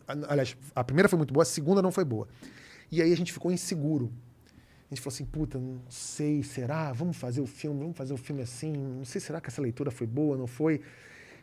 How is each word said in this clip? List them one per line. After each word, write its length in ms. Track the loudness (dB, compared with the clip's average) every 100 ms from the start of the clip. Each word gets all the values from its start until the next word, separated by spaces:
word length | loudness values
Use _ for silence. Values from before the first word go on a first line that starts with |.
| -6
A-, 240 | -6 2
aliás, 240 | 2 2 -4 -4
a 80 | -2
primeira 260 | 4 6 8
foi 80 | 6
muito 160 | 4
boa, 80 | 4
a 40 |
segunda 360 | 4 2 4 4
não 100 | 4
foi 140 | 2
boa. 220 | 0 -2 -4 -12 -20 -20 -20 -20 -4
E 100 | 2
aí 100 | 4
a 60 | 4
gente 160 | 2
ficou 180 | -2 0
inseguro. 600 | 0 0 0 2 2 0 -6 -16 -20 -20 -20 -20 -20 -12
A 40 |
gente 80 | -10
falou 120 | -8
assim, 120 | -8
"Puta, 320 | -6 -2 -2 -4
não 240 | -6 -8 -12
sei, 540 | -12 -10 -2 2 2
será? 500 | 0 -4 -2 -2 -2
Vamos 240 | -2 -2 -2
fazer 240 | -2 -2
o 60 | -4
filme, 320 | -4 -4 -2
vamos 180 | -4 -6
fazer 160 | -6
o 40 | -6
filme 240 | -6 -6
assim? 300 | -6 -6 -4
Não 320 | -4 -4 -6
sei, 140 | -6 -6
será 220 | -6 -8
que 60 | -6
essa 120 | -2
leitura 280 | -2 -2 -4
foi 160 | -4
boa, 320 | -2 0 2 0
não 80 | -4
foi?" 340 | 0 2 2 -2 -20 -20 -20 -20 -12